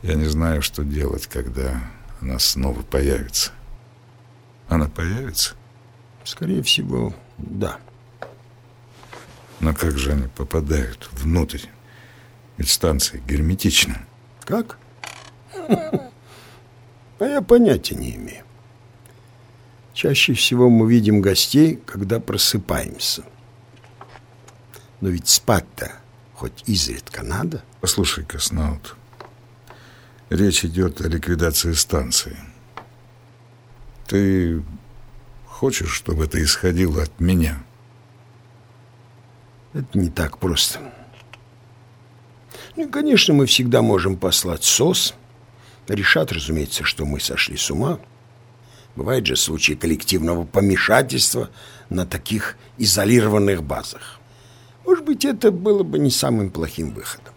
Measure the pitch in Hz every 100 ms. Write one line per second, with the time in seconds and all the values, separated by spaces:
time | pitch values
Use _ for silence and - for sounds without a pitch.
0 | 85 78 78 76 82 76 71 - 73 73
1 | 69 67 - 64 60 62 65 62 60 -
2 | - - 65 62 - - 65 60 57 65
3 | 69 64 - - - - - - - -
4 | - - - - - - - 82 73 -
5 | 85 110 131 - - - - - - -
6 | - - - - 160 - - - - 62
7 | - - - - - 98 101 - - -
8 | - - - - - - - - - -
9 | - - - - - - 80 76 82 69
10 | 67 71 65 - 67 82 73 78 58 -
11 | - 64 69 85 78 - - - - -
12 | - - - - - - - - 87 73
13 | - 64 62 71 78 92 - - - -
14 | - - - - - 202 233 - - -
15 | - - - - - 392 320 233 311 320
16 | 254 - - - - - - - - -
17 | - - 226 294 185 240 226 117 - -
18 | 62 52 52 - - - - - - -
19 | - - - - - - - - - -
20 | 156 143 - 123 - 123 123 117 110 120
21 | 107 104 98 95 - 139 160 156 - 98
22 | 98 113 - - - 110 92 67 - -
23 | - - - - - - - - - -
24 | - - - - - - - - - -
25 | 95 87 - - - 101 - - - -
26 | - - - - 60 - - 98 67 58
27 | - - - 98 165 160 - - - -
28 | 82 - 76 73 - 80 76 - - -
29 | - - - - - - - - - -
30 | - - - 85 101 85 87 85 90 73
31 | 85 82 76 85 85 76 85 80 - 82
32 | 65 - - - - - - - - -
33 | - - - - - - - - - -
34 | - 95 98 95 87 82 78 - - -
35 | - - - - - - 131 127 85 -
36 | - 78 78 87 78 - 92 87 92 73
37 | 76 - 87 92 78 69 - - - -
38 | _ - - - - - _ - - -
39 | - - - - - - - 147 131 107
40 | 87 76 80 - 90 80 - - - -
41 | - - - - - - - - - -
42 | - - - - - - - - 302 285
43 | 302 240 - 143 131 - 123 117 113 98
44 | 90 92 92 - 92 80 - - 143 180
45 | - - - - - - - - - 101
46 | 95 160 143 85 71 80 69 - 78 -
47 | 73 71 - 69 - 73 - 73 135 165
48 | - - - - - - - - - -
49 | 87 131 110 65 - 78 - 76 85 78
50 | - 92 80 85 85 98 98 90 - 113
51 | 135 131 - 120 117 - - - - 92
52 | 90 90 - 107 - - - - 110 101
53 | 101 120 107 104 101 92 73 65 65 -
54 | - - - - - - - - - 349
55 | 302 285 277 233 226 180 196 208 170 151
56 | 143 - 139 113 98 80 80 - 78 53
57 | - - -